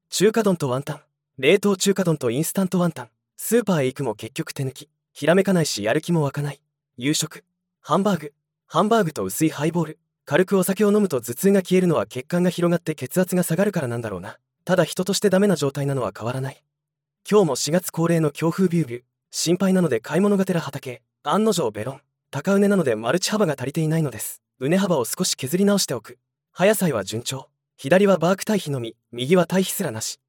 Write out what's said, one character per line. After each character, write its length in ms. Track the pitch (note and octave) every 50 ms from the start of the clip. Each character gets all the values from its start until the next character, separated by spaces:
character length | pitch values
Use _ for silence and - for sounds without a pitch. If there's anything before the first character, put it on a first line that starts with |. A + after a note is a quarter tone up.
| _ _
中 220 | - - F3+ A3 G#3+
華 100 | A3+ G#3+
丼 160 | G3 F#3 -
と 100 | C#3+ C3
ワ 100 | B2 C3+
ン 40 | C#3
タ 120 | - D3
ン。 60 | - - _ _ _ _ _ _ -
冷 200 | C3 C#3+ F#3+ G3+
凍 180 | G3 G3+ G3 F#3
中 160 | - G3+ F#3+
華 100 | - F#3
丼 140 | F3 D#3 -
と 120 | - A#2+
イ 80 | A2+ C#3
ン 60 | D#3+
ス 80 | - -
タ 120 | G3+ F#3+
ン 40 | F3+
ト 100 | - F3+
ワ 100 | F3 E3+
ン 40 | -
タ 120 | C3+ A#2+
ン。 40 | - _ _ _ _ _ -
ス 180 | - - G#3+
ー 80 | A#3+ A3
パ 120 | - F#3
ー 80 | D#3 C3+
へ 20 |
行 100 | C3 B2+
く 80 | - C#3+
も 100 | A#2+ G#2
結 200 | - - A2 -
局 180 | - D#3 - -
手 120 | - C3+
抜 80 | C3 -
き。 180 | - - - _ _ _ _ _
ひ 120 | - -
ら 80 | D3 E3+
め 100 | G3 F#3+
か 100 | G3 F#3+
な 80 | F3 D#3
い 40 |
し、 160 | - - - G2+
や 120 | G#2+ B2
る 80 | D#3 -
気 100 | - F3
も 100 | D#3+ D3
湧 60 | C#3
か 120 | - D3 C#3+
な 100 | D3 C#3+
い。 80 | - _ _ _ _ _ _ _ -
夕 160 | B2 C#3+ D#3
食。 280 | - - - - - - _ _ _ _ _ _ _
ハ 160 | _ - -
ン 60 | G#3 G3
バ 140 | G#3 F#3+
ー 40 | D#3
グ。 140 | D#3 D3 - _ _ _ _ _ _
ハ 160 | _ - D#3 G3
ン 60 | G#3+
バ 120 | A3+ A3+
ー 40 | G3+
グ 80 | D#3 -
と 120 | A#2 G2
薄 220 | F#2+ - - D#3+
い 40 | D#3
ハ 140 | - - D#3
イ 80 | E3+ D#3+
ボ 100 | F3 D#3+
ー 40 |
ル。 120 | D#3 D#3 - _ _ _ _ _
軽 200 | - D3 D#3+ F#3
く 100 | - G3+
お 60 | F#3+ F3
酒 240 | - F#3+ F#3 G#3+
を 60 | G3+ G3+
飲 80 | G#3+
む 80 | G#3 F#3
と 100 | - B2
頭 140 | A2 - A#2
痛 160 | - - G3
が 100 | G3 G3
消 160 | F3+ - F3+
え 60 | F#3 F#3
る 40 |
の 100 | F3 D3+
は、 100 | A#2 G2+
血 180 | - - C3+ -
管 180 | - F3 F3 F3+
が 60 | F#3
広 220 | - - E3+ F3
が 80 | F3 E3
っ 20 |
て 140 | - - D#3
血 260 | - C3 - - F3+
圧 160 | F#3 - F#3
が 60 | F3+ F3
下 140 | - D#3+
が 80 | E3+ G3+
る 60 | G#3+ -
か 100 | E3+ C#3+
ら 60 | A#2+
な 100 | A#2 A#2+
ん 20 |
だ 80 | A#2 G#2+
ろ 100 | G2 F2
う 20 | F2+
な。 160 | G#2 - - _ _ _ _ _
た 100 | - F3+
だ、 100 | F3+ D#3+
人 200 | - - - F#3
と 80 | G3 G3
し 80 | -
て 80 | - G3+
ダ 100 | F3+ F#3
メ 100 | G3+ G#3
な 60 | F3+
状 160 | C#3 C#3+ C#3
態 140 | - C#3+ C#3
な 100 | C#3 C#3
の 60 | C3+
は 140 | A#2 F#2+ G2+
変 80 | - G#2+
わ 80 | A#2 B2+
ら 80 | C3
な 100 | C3+ C3+
い。 140 | - - _ _ _ _ _ _ _ _ _ _ _ _ _ -
今 100 | G3+ G#3+
日 60 | G3
も 100 | D3+ B2+
四 160 | - - D3 D#3
月 180 | F#3 - -
恒 180 | - D#3+ E3 E3+
例 120 | E3+ E3
の 100 | D#3+ D3
強 200 | - - D#3 E3+
風 180 | E3 - F#3+ F3+
ビ 140 | E3+ E3+ D3+
ュ 20 |
ー 20 |
ビ 100 | A#2+ A#2
ュ 20 | A#2+
ー。 20 | - _ _ _ _ _
心 260 | - - - D#3+ F3
配 160 | F3 G3 F#3+ F#3+
な 80 | F#3 F3
の 80 | D#3
で 100 | B2 A2+
買 180 | - - D3+ E3
い 20 | G3+
物 160 | G3+ G3+ F#3+
が 80 | F#3+
て 80 | F#3+ F3+
ら 80 | E3 C#3+
畑 280 | C#3 - C3 - C3
へ。 120 | A#2+ - _ _ _ _ -
案 200 | C#3+ D#3 G3 A3
の 80 | A3 G3
定 180 | E3+ C#3+ A2+ G#2
ベ 120 | G2+ A2
ロ 80 | B2+ C3+
ン。 80 | - _ _ _ _ _ _
高 220 | - C3+ - F#3 G3
畝 160 | G3 G3+ G3+
な 80 | G#3
の 80 | F#3+ D#3+
で、 120 | C3 A2+
マ 160 | G#2+ A2 A#2+ D3
ル 80 | F3+
チ 100 | - - G#3
幅 120 | G#3 G#3+
が 100 | D#3+ C#3+ -
足 80 | B2
り 60 | C3+ -
て 80 | E3+ D#3+
い 60 | D#3
な 100 | D#3+ E3
い 40 | D#3
の 80 | C#3+
で 80 | - G#2
す。 220 | - - - - _ _ _ _
畝 180 | B2+ C#3+ F3 G3
幅 180 | G3 F#3+ F3
を 80 | C#3 A#2
少 200 | - - - F#3
し 120 | - -
削 220 | - - B2+ D#3 F3+
り 80 | G3+
直 100 | G3+ G3+
し 100 | F#3+ -
て 60 | - C#3+
お 80 | A2+
く。 160 | - - - - _ _ _ _ _ _ _
葉 120 | - F3
野 100 | G3+ A3
菜 180 | G3+ F#3+ E3 C3
は 120 | G#2+ F#2
順 180 | G2 G#2+ A2 -
調。 260 | - C3+ C3+ - - _ _ _ _ _
左 300 | - - C3+ E3+ F#3+ G3+
は 100 | G3 F#3+
バ 160 | E3 E3 F3 G3
ー 40 |
ク 100 | F#3+ -
堆 120 | - G#3+ G3
肥 120 | - -
の 100 | G#3 G3+
み、 160 | A#2 A2+ - _ _ _ -
右 240 | A#2+ B2+ C3+ F#3
は 100 | F#3 E3+
堆 160 | - F3 F#3+ F#3+
肥 140 | - -
す 60 | - G3
ら 80 | C#3+
な 100 | A2+ A2
し。 180 | - - - - _